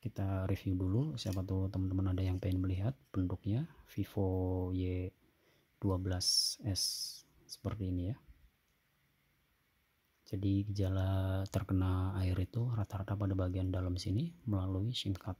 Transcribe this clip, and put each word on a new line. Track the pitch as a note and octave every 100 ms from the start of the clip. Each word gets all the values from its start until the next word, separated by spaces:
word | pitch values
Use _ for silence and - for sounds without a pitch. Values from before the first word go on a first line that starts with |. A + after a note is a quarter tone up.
Kita | A2+ G#2+ G2 F#2+
review | F#2+ F#2+ - F#2
dulu, | F#2 G#2 D3+ C3+
siapa | - F#2+
tahu | F#2 F#2+ F#2+
teman-teman | G2 F#2+ F#2 F#2+
ada | F#2
yang | F#2 F#2
pengen | F#2 F#2
melihat | F#2 F2+ G2+ - - -
bentuknya | F2+ F#2 G2 A2 E3 - -
Vivo | - G2 - F#2+ F#2 F#2 F#2 F#2 F#2
Y | F#2 F2+ F#2 - _ _ _ _ _ _
dua | G2+ F#2
belas | F#2 F2+ - - - - A2
S | F#2+ - - - - - - -
seperti | - G2 G2 F#2 F2+
ini | F2+
ya. | C3 - - - _ _ _ _ _ _ _ _ _ _ _ _ _ _ _ _ _ -
Jadi | G#2 G2 G2 G2+
gejala | G2 F#2+ F#2+ F#2+ F#2+ F#2+ F#2+ F#2+
terkena | G2 F#2+ F#2+ F#2 F#2 F#2 F#2+
air | F#2+ F2+
itu | F#2 A2 A#2+ A2+
rata-rata | G2 F#2+ F#2+ G2
pada | G2+ F#2+
bagian | F2+ F2+ F#2
dalam | F#2 F2+ F2+
sini | - G2 E3+ - A#2+
melalui | G2+ F#2 F#2+ G#2+
sim | B2 G#2 F#2+
card. | - F#2